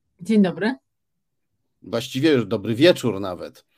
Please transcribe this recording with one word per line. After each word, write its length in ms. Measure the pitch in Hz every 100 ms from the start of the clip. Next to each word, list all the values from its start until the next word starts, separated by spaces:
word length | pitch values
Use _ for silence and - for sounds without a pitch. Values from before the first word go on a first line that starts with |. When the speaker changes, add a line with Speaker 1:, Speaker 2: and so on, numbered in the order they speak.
| _ -
Speaker 1:
Dzień 200 | 175 214
dobry. 340 | 185 165 214 269 _ _ _ _ _ _ _ _ _ _
Speaker 2:
Właściwie 500 | - 117 - 131 156
już 140 | 135 98
dobry 300 | 110 104 113
wieczór 440 | 170 - 123 95
nawet. 480 | 98 87 78 - _